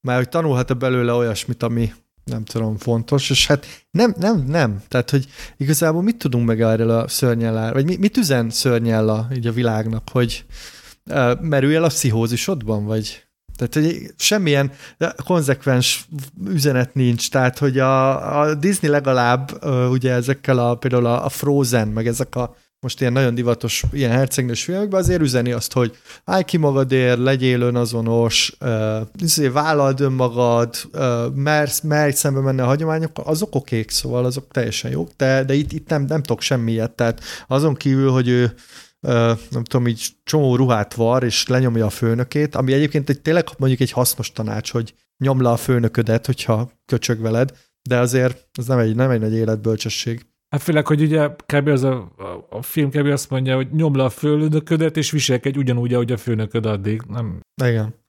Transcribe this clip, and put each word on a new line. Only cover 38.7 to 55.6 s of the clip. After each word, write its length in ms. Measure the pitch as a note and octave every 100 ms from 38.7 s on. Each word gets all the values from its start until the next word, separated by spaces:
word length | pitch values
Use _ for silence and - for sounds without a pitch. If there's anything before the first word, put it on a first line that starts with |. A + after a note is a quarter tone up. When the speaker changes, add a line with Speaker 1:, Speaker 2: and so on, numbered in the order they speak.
| - - _
Speaker 1:
ö, 320 | - A#2+ A#2 A2+ -
nem 140 | B2
tudom, 220 | A#2 C3 A#2+
így 200 | A#2 - _
csomó 320 | - D#3 C3+ B2
ruhát 380 | C3 A2+ G2+
var, 280 | - A2+ B2+
és 240 | B2 - -
lenyomja 400 | B2+ B2+ A#2 G#2+
a 40 |
főnökét, 640 | - A#2 A#2 B2 D3 D3+
ami 180 | - C3
egyébként 360 | C3+ D3 D3+ C#3
egy, 100 | C3+
tényleg 240 | - E3 E3 -
mondjuk 220 | C3+ B2+
egy 100 | C3
hasznos 420 | - B2 - A#2
tanács, 380 | - A2 G#2+ -
hogy 240 | A#2+ A2+ _ _ _
nyomd 160 | C3 C3
le 100 | B2
a 60 | A#2
főnöködet, 720 | - B2 A#2 - A2+ A2+ -
hogyha 440 | B2+ - A2 B2 _
köcsög 360 | _ A#2+ - A#2
veled, 320 | A2+ A2+ C3 - _ _ -
de 100 | B2
azért 500 | B2 B2+ B2+ B2 _
ez 140 | - A#2+
nem 120 | B2+
egy, 160 | A2+
nem 160 | A2 C3
egy 100 | A#2+
nagy 140 | A2
életbölcsesség. 920 | A2+ A2+ A2 A2 A2 A2+ - - A2+ - _ _
Speaker 2:
Hát 140 | C#3+
főleg, 240 | - D3+ C#3+
hogy 140 | D3+
ugye 260 | D#3 D#3 D3 D3 -
kb. 220 | C#3+ C#3+
az 140 | C#3
a, 100 | C3+ B2+ F#2 _
a, 300 | F#2+ F2+ - G2+
a 60 |
film 280 | - - C#3+
kb. 160 | D3 C#3+
azt 240 | C#3+ -
mondja, 260 | C3+ C3 C3
hogy 120 | C3
nyomd 240 | D#3 D#3+ C3+
le 80 |
a 40 | C3
főnöködet, 840 | - D3 D3+ D#3 D3+ D#3 D#3+ D#3+ D#3+
és 140 | C#3+
viselkedj 480 | D3+ - B2 C#3
ugyanúgy, 360 | C#3